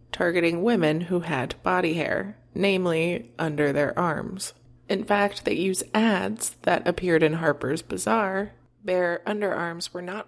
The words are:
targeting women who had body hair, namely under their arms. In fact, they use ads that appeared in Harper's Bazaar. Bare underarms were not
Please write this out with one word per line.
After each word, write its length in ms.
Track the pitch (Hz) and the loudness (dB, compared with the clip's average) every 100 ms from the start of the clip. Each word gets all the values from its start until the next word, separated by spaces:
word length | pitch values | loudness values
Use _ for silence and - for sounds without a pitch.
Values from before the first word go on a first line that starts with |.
| - | -12
targeting 520 | - 175 175 170 170 | -2 0 2 2 2
women 400 | 220 226 156 160 | 2 4 4 2
who 180 | 175 180 | 0 -2
had 340 | 165 139 120 - | 0 -2 -4 -4
body 300 | - 180 170 | -2 0 0
hair, 420 | 165 143 - 196 - - | 0 -2 -2 -4 -12 -12
namely 760 | - 202 190 180 160 170 175 - - | -2 2 2 2 2 0 -2 -6 -6
under 340 | 160 147 147 | -4 0 0
their 240 | 143 139 - | 2 0 0
arms. 580 | 175 151 - - - - - - - | 0 -2 -6 -8 -10 -12 -20 -14 -4
In 160 | 196 | -4
fact, 400 | - 202 202 - | 0 2 2 0
they 100 | - | -2
use 280 | 143 190 185 - | 0 0 -2 0
ads 640 | 214 226 190 190 220 - - | 2 4 2 0 -4 -6 -4
that 260 | - 175 - | 0 0 0
appeared 340 | 170 180 160 | -2 2 4
in 120 | 156 | 4
Harper's 480 | 165 160 147 123 160 | 2 0 0 0 -4
Bazaar. 720 | - 185 208 226 190 190 208 - _ _ | -6 -4 0 2 2 -2 -4 -10 _ _
Bare 380 | 208 180 175 170 - | -2 0 0 -2 -4
underarms 680 | 208 202 - 170 170 170 | -2 -2 -2 -4 -6 -10
were 100 | 180 | -10
not 220 | 180 202 | -8 -10